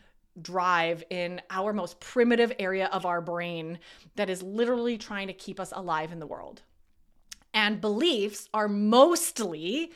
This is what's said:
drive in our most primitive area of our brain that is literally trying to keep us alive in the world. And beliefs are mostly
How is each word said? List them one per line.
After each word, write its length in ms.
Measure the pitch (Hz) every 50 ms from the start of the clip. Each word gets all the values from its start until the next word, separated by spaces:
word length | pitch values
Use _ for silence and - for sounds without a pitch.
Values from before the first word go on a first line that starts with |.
| _ _ _ _ _ _ _ 180
drive 640 | 160 175 180 185 175 185 175 165 165 165 170 160 - -
in 320 | 180 180 175 175 180 175 - -
our 240 | 190 190 202 214 208
most 260 | 202 175 - - _
primitive 540 | - - - 254 233 240 233 233 233 226 247 -
area 260 | 190 185 190 190 185 - 196
of 140 | 185 185
our 140 | 180 175 170
brain 580 | 165 175 170 170 170 175 170 165 160 165 175 165 - - - - - - -
that 120 | 208 202 185
is 140 | 185 185 180
literally 560 | 190 202 226 240 240 254 233 233 240 233 214
trying 280 | - - 208 196 196
to 60 | 190 190
keep 260 | - - 196 185 196
us 140 | 185 170 -
alive 360 | 190 185 175 160 156 156 165
in 80 | 175 165
the 80 | 151
world. 340 | 143 - - - 67 - - _ _ _ _ _ _ _ _ _ _ _ _ _ _ - _ _ _ -
And 260 | 214 208 214 214 170
beliefs 680 | 220 208 202 233 330 359 269 208 196 208 - - - - -
are 140 | 214 214
mostly 1200 | 208 202 202 208 214 233 254 285 349 330 320 - - - 240 214 175 160 156 165 180 240 311 330 - -